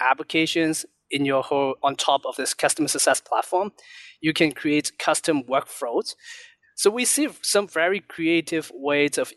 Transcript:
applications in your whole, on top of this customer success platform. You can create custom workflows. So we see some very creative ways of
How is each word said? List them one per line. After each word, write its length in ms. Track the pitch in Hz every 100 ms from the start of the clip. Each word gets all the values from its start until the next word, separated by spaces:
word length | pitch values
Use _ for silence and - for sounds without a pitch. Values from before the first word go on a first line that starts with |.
applications 840 | 131 151 156 160 160 170 156 156 - _ -
in 120 | 143
your 200 | 139 135
whole, 320 | - 143 135 127
on 120 | 139
top 280 | 139 - 139
of 120 | 131 127
this 180 | 131
customer 340 | - 147 - 143
success 320 | 143 143 135
platform. 500 | - - - 180 208 - - - - -
You 120 | 156
can 180 | 151 160
create 480 | - 151 147 - -
custom 460 | - 151 - 147
workflows. 720 | 120 131 - - 123 127 - - - - - _ _ -
So 140 | 202
we 140 | 233
see 240 | 233 - 294 -
some 260 | - 202 202
very 320 | 160 175 196
creative 720 | - - 165 170 156 165 -
ways 420 | 127 139 143 147 139
of 160 | 127